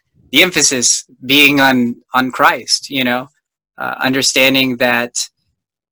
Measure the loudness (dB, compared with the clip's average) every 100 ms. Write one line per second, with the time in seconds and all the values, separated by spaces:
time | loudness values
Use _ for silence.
0 | _ _ _ 0 2 2 0 0 0 -2
1 | -6 _ 0 2 4 4 2 2 0 -4
2 | _ -4 -2 0 0 0 -4 -6 -4 -4
3 | -2 -4 -6 _ _ _ _ -12 -10 -4
4 | -2 0 0 2 2 2 0 0 0 0
5 | -4 -8 -10 _ _ _ _ _ _